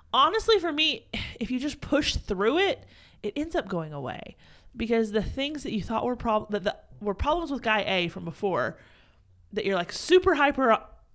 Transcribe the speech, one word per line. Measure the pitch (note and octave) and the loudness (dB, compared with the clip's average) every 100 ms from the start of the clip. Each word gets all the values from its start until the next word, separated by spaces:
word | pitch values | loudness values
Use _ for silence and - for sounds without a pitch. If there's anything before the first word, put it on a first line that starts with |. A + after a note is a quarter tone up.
| - | 0
honestly, | A#3+ D4+ G#4+ - G#4 | 4 4 4 4 4
for | E4 | 2
me, | D4 D#4 C4+ - - - - | 0 0 -2 -6 -8 -8 -6
if | A3+ | -4
you | B3+ | -4
just | C#4+ - | -4 -8
push | - D4 - - | -2 0 0 -2
through | - F#3+ G#3+ D#4 | -4 0 2 2
it, | G4 - - - - - | 2 -2 -8 -20 -20 -12
it | G#3 - | -8 -6
ends | D#4+ - | -4 -4
up | G3+ | -4
going | F3+ D#3+ | -6 -6
away. | C#3+ B2 - - - - - - A#3 | -8 -8 -10 -14 -18 -20 -20 -16 -6
Because | A3+ A3+ A3 | 0 0 2
the | G#3+ | 0
things | - C4+ C#4 D4+ | -2 -2 -4 -4
that | - | -4
you | G#3+ | -4
thought | - A3 B3 | -2 -2 -2
were | B3 | -2
prob-, | A#3 G#3+ G#3+ | 0 0 0
that | G3+ | -4
the, | G3 - - - | -2 -4 -10 -8
were | G#3 F#3+ | -6 -2
problems | C#4 E4+ E4 | 0 0 -2
with | C4+ | -4
guy | A#3 G#3+ | 0 0
A | - F#3+ E3+ | 0 0 -2
from | F3+ | -6
before | E3+ - G3+ D#3 A#2+ - - - _ _ _ _ _ | -10 -6 -2 0 -2 -4 -16 -20 _ _ _ _ _
that | G3+ G3 | -6 -2
you're, | F#3+ | -2
like, | F3 | -2
super | - - F4+ F#4 D4+ | -4 4 6 6 4
hyper | C#4+ C#4+ C4 A3 - - _ | 4 4 4 2 0 -20 _